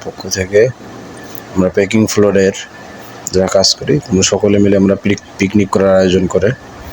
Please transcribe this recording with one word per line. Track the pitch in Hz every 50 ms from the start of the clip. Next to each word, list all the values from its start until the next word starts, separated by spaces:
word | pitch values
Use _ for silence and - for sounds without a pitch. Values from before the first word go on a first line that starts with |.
| -
পক্ষ | 95 - - -
থেকে | 95 - 95 92 92 101 104 117 127 - - - - - - - - - - - - - - - - -
আমরা | 92 92 92
প্যাকিং | - 101 98 95 - 110 107
ফ্লোরের | - - 107 104 101 95 98 95 98 98 - - - - - - - - - - - - - - -
যারা | 90 92 95
কাজ | 92 - 98 95 - -
করি, | - - - 143 147 - -
আমরা | 92 92 95
সকলে | - 101 98 - 104 101 101
মিলে | 101 98 98
আমরা | 98 98 98 98
পিক-, | 98 - 104 101 - - - -
পিকনিক | - 98 95 - 107 98 95
করার | - 95 98 98 95
আয়োজন | 95 95 92 90 92 92
করে। | 85 - 90 92 113 131 - - - - - - -